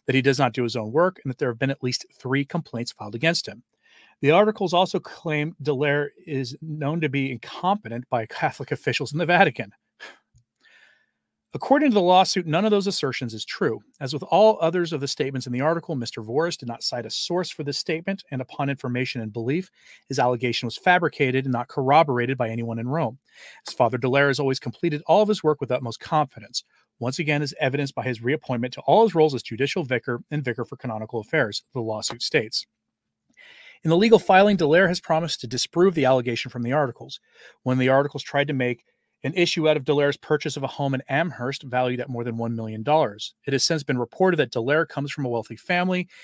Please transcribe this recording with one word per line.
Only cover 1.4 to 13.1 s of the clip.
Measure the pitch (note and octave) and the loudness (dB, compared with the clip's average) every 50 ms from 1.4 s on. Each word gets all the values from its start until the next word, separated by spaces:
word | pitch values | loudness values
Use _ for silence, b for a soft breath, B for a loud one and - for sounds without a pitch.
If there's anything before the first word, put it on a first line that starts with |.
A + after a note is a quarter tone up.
| D3 B2+ | -4 -4
have | A#2 A#2 | -2 -2
been | C#3 C3+ | -2 -4
at | C3+ - | -4 -2
least | - B2+ B2 - - _ | -4 -4 -4 -6 -8 _
three | _ - - B2+ C3 C#3 C#3+ | _ -12 -6 -2 -2 -2 -2
complaints | - - E3+ D#3 - - A#2 A#2+ - | -2 -6 -8 -8 -6 -8 -8 -8 -8
filed | - - G#2+ G#2 G#2 | -10 -12 -12 -10 -8
against | A#2 C#3 E3 E3+ - - - | -2 0 0 0 -2 -4 -8
him. | G2+ A2+ - _ _ b b b b b b b b b | -14 -16 -20 _ _ b b b b b b b b b
The | - C#3 | 2 4
articles | D#3 F#3 G#3 G#3+ G#3+ - G3 E3+ F3 | 6 6 6 4 2 -2 -2 0 2
also | F3 F#3+ F3+ - F#3 | 2 2 2 0 -6
claim | - - - - - E3+ D3+ D3 D3 D#3+ - - C#3 | -6 -8 -16 -10 -6 -4 -2 -2 -2 -4 -6 -6 -4
Dallaire | D3 C#3+ C3 D3 D3 C#3+ D3 D3 C#3+ _ _ - | -2 -2 0 0 0 0 0 -2 -4 _ _ -12
is | E3+ D3 C3+ C3 A#2 C#3 - | -8 -6 -6 -6 -6 -10 -12
known | D#3+ D#3+ D3 D3+ D3 C#3 D#3+ E3+ | -12 -10 -8 -6 -4 -4 -2 -2
to | D#3 D3 | -2 -2
be | C3 C#3+ C3+ C3+ | -2 -2 -4 -4
incompetent | C3 A2 - - - - - F3+ G3+ G#3+ - - A#2 B2 A#2+ - | -6 -10 -12 -14 -12 -4 -2 -2 -2 -2 -4 -10 -10 -10 -8 -4
by | - A#2+ A2 | -4 -4 -4
Catholic | - - - E3 C#3+ - - C3+ - | -6 -6 -4 -4 -4 -4 -4 -8 -8
officials | C#3 - - D3 B2+ - C#3+ A#2+ | -8 -4 -4 -4 -4 -4 -4 -6
in | D3 D#3 | -4 -4
the | F3 | 0
Vatican. | D3+ F3 E3+ G3 D#3+ A#2+ - A2 G2+ _ _ _ _ _ B B B B B B B _ _ _ _ _ _ b b b b b b b b b b b b b _ _ _ _ _ - | 2 4 6 4 4 2 -4 -10 -12 _ _ _ _ _ B B B B B B B _ _ _ _ _ _ b b b b b b b b b b b b b _ _ _ _ _ -12
According | D3 - - C4+ D4 D4+ C#4+ | -4 2 4 4 6 6 4
to | G#3+ | 4
the | G3+ | 4
lawsuit, | F3 F3 F3+ F#3 F#3+ - - G3 F3 | 6 6 6 6 6 4 2 -2 0
none | D#3+ D3 E3+ G#3 | 0 0 2 4
of | A3 | 4
those | G#3 G3+ F#3 | 2 2 2
assertions | G3+ F#3 - - C3+ | 0 -2 -2 -2 -2